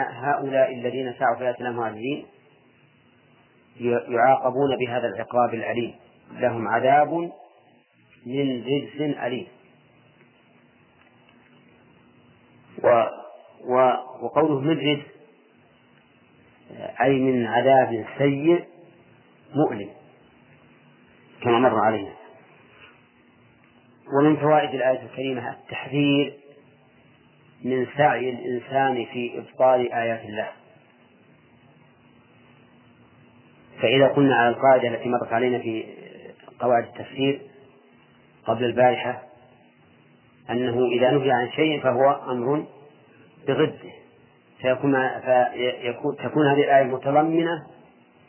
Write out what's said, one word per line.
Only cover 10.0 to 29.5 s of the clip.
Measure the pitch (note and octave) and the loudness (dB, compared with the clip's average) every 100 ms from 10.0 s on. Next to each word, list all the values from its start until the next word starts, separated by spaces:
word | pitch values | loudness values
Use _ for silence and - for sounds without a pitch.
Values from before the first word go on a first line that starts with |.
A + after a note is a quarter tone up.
| _ _ _ _ _ _ _ _ _ _ _ _ _ _ _ B2 _ _ _ _ _ _ _ _ _ _ _ - | _ _ _ _ _ _ _ _ _ _ _ _ _ _ _ _ _ _ _ _ _ _ _ _ _ _ _ 0
و-، | B2 A#2 A2 - - - - - | 4 4 2 -4 -18 -20 -20 -14
و-، | A#2 B2+ B2+ A#2+ - - A#2 | -2 2 4 2 -6 -10 -4
وقوله | C#3+ D#3 C#3 | 0 0 0
من | C#3+ D3+ | 0 0
رجز | C3+ C#3+ - - _ _ _ _ _ _ _ _ _ _ _ _ _ _ - A2+ - - | 0 -2 -6 -20 _ _ _ _ _ _ _ _ _ _ _ _ _ _ -20 -16 -10 -2
أي | B2+ C3+ | 2 2
من | C3 B2+ A2 | 2 0 0
عذاب | A#2 C3 C3+ A#2+ A2+ A2 - | 2 4 6 4 0 -6 0
سيء | C#3+ C#3 D#3 F3 - - - _ _ _ _ _ _ C#3 | 0 2 2 2 0 -20 -20 _ _ _ _ _ _ -2
مؤلم | C#3+ A2+ G2 - - _ _ _ _ _ _ _ _ _ _ _ _ - | -2 -2 -12 -16 -20 _ _ _ _ _ _ _ _ _ _ _ _ -6
كما | A#2+ A#2 | 0 4
مر | B2+ G#2+ | 4 4
علينا. | G#2+ G#2+ G2 - - - - _ _ _ - _ _ _ _ _ _ _ _ _ _ _ - C3+ | 2 0 -6 -14 -20 -20 -20 _ _ _ -20 _ _ _ _ _ _ _ _ _ _ _ -4 2
ومن | D3+ C#3+ | 4 4
فوائد | D3 D3+ D3 | 4 2 2
الآية | C3 B2+ B2+ | -2 0 -2
الكريمة | A2+ - C3+ B2 B2 | -4 -8 -6 -6 -8
التحذير | B2 - - - C#3 C#3+ C#3+ C3+ - - - _ _ _ _ _ _ _ _ _ _ | -12 -12 -12 -6 0 2 2 0 -6 -20 -20 _ _ _ _ _ _ _ _ _ _
من | A#2+ B2+ B2 C#3 | -4 -4 -2 0
سعي | D3 A#2+ B2+ | 2 2 -4
الإنسان | A#2+ C3 B2 A#2+ C3+ C3+ B2 A2 | -6 -6 -8 -4 0 0 0 -6
في | B2 A#2+ C3+ | -8 -8 -10
إبطال | A2 | -10